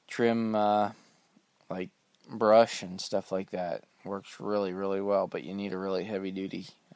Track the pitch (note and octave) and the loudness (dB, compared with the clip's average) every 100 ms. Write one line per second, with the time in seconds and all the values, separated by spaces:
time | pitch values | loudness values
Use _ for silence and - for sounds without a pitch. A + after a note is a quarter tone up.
0 | _ - A#2+ A#2 A2+ A2 G#2 G#2 G2+ - | _ 0 2 2 0 2 4 4 2 -4
1 | _ _ _ _ _ _ _ F#2+ F#2 _ | _ _ _ _ _ _ _ -8 -8 _
2 | _ _ - A2 A2 A2 A2+ - F#2+ F#2 | _ _ -16 0 8 8 8 2 -8 -10
3 | - G2+ - F#2+ F#2+ F#2 F2 - - _ | -4 -4 -2 -4 -4 -6 -4 -6 -8 _
4 | F#2 G2 F#2 - A2 G#2 G2 F#2 G2 G2 | -10 -10 -10 -10 -2 0 0 -2 -2 -2
5 | G2+ G2 F#2 E2+ C2+ G2 G2+ F#2 F#2+ F#2 | 2 2 0 -4 -8 -8 -6 -4 -2 -2
6 | G2 G2+ F#2+ F#2+ F#2+ G2 F#2+ - _ | -2 -4 -4 -6 -6 -8 -12 -20 _